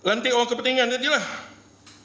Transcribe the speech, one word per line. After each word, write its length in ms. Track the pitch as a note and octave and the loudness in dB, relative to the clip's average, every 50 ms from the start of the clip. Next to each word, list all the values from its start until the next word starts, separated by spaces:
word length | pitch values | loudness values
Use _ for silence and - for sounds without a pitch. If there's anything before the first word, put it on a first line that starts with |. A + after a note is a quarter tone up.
| - | -2
Lantik 320 | F#3 G#3+ A#3 A#3+ B3+ B3 | -2 -2 0 0 0 2
orang 120 | A#3+ A#3+ A#3+ | 2 2 0
kepentingan 400 | A#3+ A3+ - B3+ C4 C4 B3 A#3 B3 | -2 -2 0 0 2 2 2 2 0
sajalah. 300 | B3 B3+ D4 D4+ A#3 F3+ - - - - - - - - - - - - - - - | 0 0 0 0 0 0 -4 -10 -12 -14 -16 -20 -20 -20 -20 -20 -20 -20 -20 -20 -20